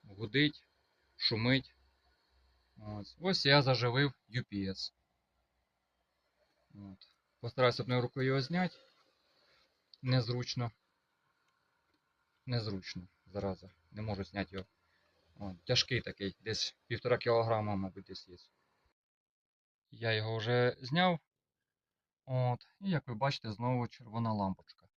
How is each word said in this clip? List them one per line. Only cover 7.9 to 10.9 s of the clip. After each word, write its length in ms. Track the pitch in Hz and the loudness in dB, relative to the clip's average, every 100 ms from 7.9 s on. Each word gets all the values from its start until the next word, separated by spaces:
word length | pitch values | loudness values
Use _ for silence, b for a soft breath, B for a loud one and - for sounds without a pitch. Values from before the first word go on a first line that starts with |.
| 123 | 0
рукою 260 | 120 139 131 | 0 -2 0
його 140 | 135 | 0
зняти. 340 | 127 175 180 - _ _ _ _ _ b b b b _ _ - | 0 -2 -2 -4 _ _ _ _ _ b b b b _ _ -8
Незручно. 720 | 127 127 113 123 120 - 120 _ _ | 2 2 2 -4 -4 -4 -6 _ _